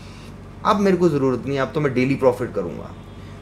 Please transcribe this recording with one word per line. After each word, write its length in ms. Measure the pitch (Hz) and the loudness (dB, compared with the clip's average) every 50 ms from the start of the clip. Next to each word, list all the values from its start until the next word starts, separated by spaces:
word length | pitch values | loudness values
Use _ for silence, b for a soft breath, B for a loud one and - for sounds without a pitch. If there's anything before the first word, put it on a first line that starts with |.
| B B B B B B B - - - - - - | B B B B B B B -16 -16 -16 -14 -2 0
अब 140 | 196 214 202 | 2 2 4
मेरे 180 | 202 196 185 165 | 4 4 4 6
को 120 | 180 175 | 4 4
ज़रूरत 340 | 147 143 135 135 127 120 110 127 | 4 4 2 2 2 0 -2 -2
नहीं, 120 | 139 139 | -2 0
अब 120 | 135 123 - | -2 0 0
तो 60 | 156 | 0
मैं 140 | 151 143 123 | 0 2 2
daily 220 | 123 127 135 139 120 | 2 2 2 2 4
profit 360 | 135 127 117 - 127 104 - | 4 4 4 4 0 -4 -4
करूँगा। 400 | 101 92 85 71 57 50 - - - - B B B B B B B | -4 -4 -4 -6 -8 -10 -12 -14 -16 -16 B B B B B B B